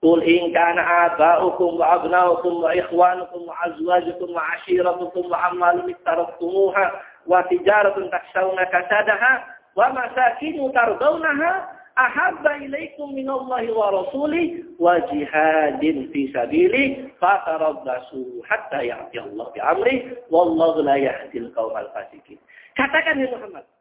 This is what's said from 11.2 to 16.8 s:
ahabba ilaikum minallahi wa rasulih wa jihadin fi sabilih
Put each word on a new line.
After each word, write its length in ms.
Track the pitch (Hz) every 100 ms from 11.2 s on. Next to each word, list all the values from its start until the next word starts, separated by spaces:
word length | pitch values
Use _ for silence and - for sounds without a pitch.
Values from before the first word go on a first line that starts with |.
| 320 285 330 381 - - -
ahabba 640 | - 254 269 359 330 302 285
ilaikum 520 | 277 277 330 - 285
minallahi 560 | 269 269 269 262 247 226
wa 240 | 226 208
rasulih 720 | 196 180 269 294 320 330 - - -
wa 160 | 170 175 -
jihadin 960 | 147 143 156 156 160 151 135 151 143 131
fi 220 | 143 135
sabilih 800 | 135 117 160 185 254